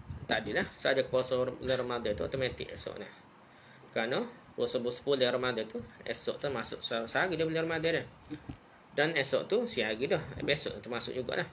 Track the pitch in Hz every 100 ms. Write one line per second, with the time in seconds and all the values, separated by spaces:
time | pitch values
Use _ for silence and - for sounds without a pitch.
0 | - - - 113 110 127 196 - 139 135
1 | 127 127 123 127 123 - 127 127 123 120
2 | 110 104 - - 127 120 - - - -
3 | 101 - - - - - - - - 117
4 | 113 147 233 - - - 120 127 120 120
5 | - 139 123 127 127 113 107 240 - -
6 | - 113 - 110 147 127 110 - - 117
7 | 113 135 185 160 160 160 165 165 160 160
8 | 127 - - 151 - - - - - -
9 | 151 165 131 123 - 220 240 - 107 110
10 | 143 180 - - 147 147 - 104 107 120
11 | - - 120 - -